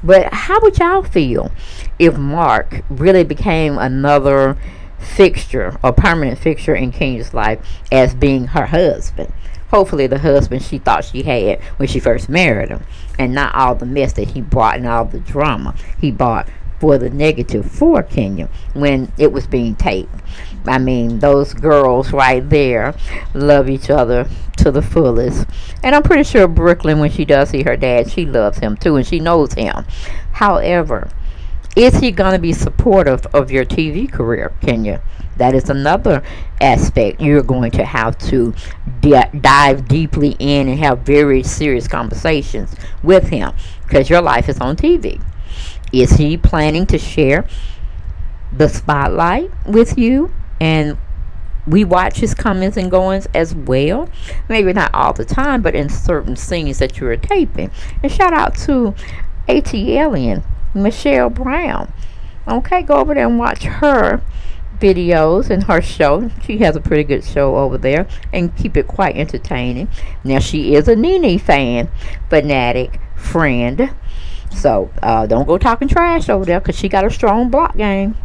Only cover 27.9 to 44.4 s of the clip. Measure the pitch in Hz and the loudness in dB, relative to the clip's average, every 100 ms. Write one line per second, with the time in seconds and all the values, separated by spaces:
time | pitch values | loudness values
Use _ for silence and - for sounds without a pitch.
27.9 | 123 117 - 156 123 104 - 110 104 175 | 2 0 -2 0 0 0 0 -4 -2 2
28.9 | 143 123 170 165 170 143 - 110 - - | 2 0 -2 2 2 2 -2 -4 -4 -6
29.9 | - - - - - 208 180 - 175 151 | -8 -4 -4 -4 0 2 2 2 0 0
30.9 | 110 - - - - - - - - 247 | -4 -6 -6 -6 -6 -6 -6 0 6 6
31.9 | - 254 180 190 190 170 160 - - 240 | 6 2 2 2 2 0 -2 -2 2 4
32.9 | 196 147 127 - 143 131 131 127 - 160 | 4 4 0 2 0 2 -2 0 -2 -2
33.9 | 180 247 - 117 117 - - - 117 107 | -2 -4 -4 -2 -2 -4 -4 -2 0 -2
34.9 | 92 - - - - 123 131 - 139 143 | -4 -6 -8 -8 0 2 2 0 0 2
35.9 | 190 220 143 - - - - 135 117 - | 2 2 0 -2 -10 -8 0 2 4 2
36.9 | - 107 - 151 147 123 127 117 117 110 | 2 0 0 2 2 2 0 0 -2 -2
37.9 | 123 113 - - 135 120 107 - - - | 0 -2 -2 -2 0 0 -2 -10 -10 -8
38.9 | - 147 139 - 151 131 139 143 135 131 | 0 4 6 4 0 4 6 6 2 0
39.9 | 151 160 - 143 - 143 143 135 135 151 | 0 0 0 0 0 0 2 0 0 0
40.9 | 127 - 147 147 131 127 - 151 127 - | 0 2 4 4 2 0 -2 -2 -2 -2
41.9 | - 117 - 165 156 139 117 95 - - | -4 -4 -2 0 0 -2 -4 -6 -8 -10
42.9 | - 160 185 - 135 76 - - - - | -4 4 4 4 -2 -2 -4 -6 -10 0
43.9 | 147 135 175 165 120 | 2 4 2 4 0